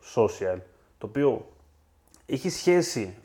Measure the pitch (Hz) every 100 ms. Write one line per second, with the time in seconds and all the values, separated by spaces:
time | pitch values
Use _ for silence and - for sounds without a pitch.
0 | - - 107 - 92 92 - _ _ _
1 | 104 123 143 117 - _ _ _ _ _
2 | _ _ - 131 180 - - 175 170 127
3 | 98 -